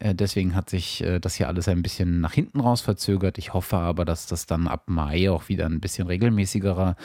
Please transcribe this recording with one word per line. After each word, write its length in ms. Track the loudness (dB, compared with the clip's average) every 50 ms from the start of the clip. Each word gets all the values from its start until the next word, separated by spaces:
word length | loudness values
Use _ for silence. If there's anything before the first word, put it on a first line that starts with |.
Äh, 120 | -2 -2 0
deswegen 440 | 0 0 0 0 0 0 2 0
hat 120 | 0 -2 -2
sich, 320 | -2 -4 -4 -4 -6 -4 -2
äh, 160 | -2 -2 0
das 140 | -2 -2 -2
hier 120 | -2 -2
alles 220 | 0 0 0 0 2
ein 120 | 2 2
bisschen 400 | 0 -2 -2 0 0 0 2 2
nach 120 | 0 0 0
hinten 260 | 0 -2 0 0 0
raus 220 | 2 2 2 2
verzögert. 580 | 2 0 -2 0 0 0 2 2 2 0 -2 -4
Ich 160 | -6 -4 -4
hoffe 220 | -4 -2 0 0
aber, 280 | 0 2 2 0 0 0
dass 220 | 0 0 -2 -4
das 200 | -6 -6 -6 -4
dann 200 | -2 -2 0 0
ab 180 | 0 -2 -4 -4 -2
Mai 420 | -2 0 0 0 2 4 4 4
auch 180 | 2 2 0 -2
wieder 180 | -2 -2 0
ein 120 | -2 -2 -2
bisschen 300 | -4 -4 -4 -4 -4 -2
regelmäßigerer 880 | 0 2 2 4 4 4 2 2 0 0 0 0 2 2 2 0 0 -2 -6